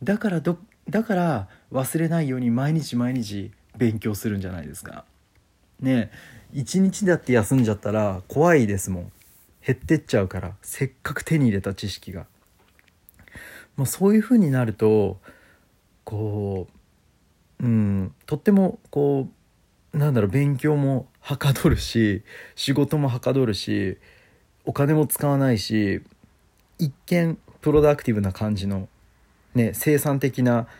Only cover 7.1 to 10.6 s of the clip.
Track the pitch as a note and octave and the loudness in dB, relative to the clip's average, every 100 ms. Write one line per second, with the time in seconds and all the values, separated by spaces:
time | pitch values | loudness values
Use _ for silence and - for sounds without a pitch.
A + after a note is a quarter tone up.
7.1 | E3+ - A#2+ G2+ C3+ A2+ G2+ - G#2+ G#2 | 0 2 2 4 2 2 0 -2 -2 -2
8.1 | F#2 - C3+ E3+ E3 A2 G2 - F2+ F#2 | -4 -6 2 4 6 4 0 -4 -8 -8
9.1 | - _ _ _ _ - C3 - D#3 - | -18 _ _ _ _ -6 -6 0 -2 0
10.1 | A2+ F#2+ F#2 F2+ G2+ | -2 -2 -4 -10 -12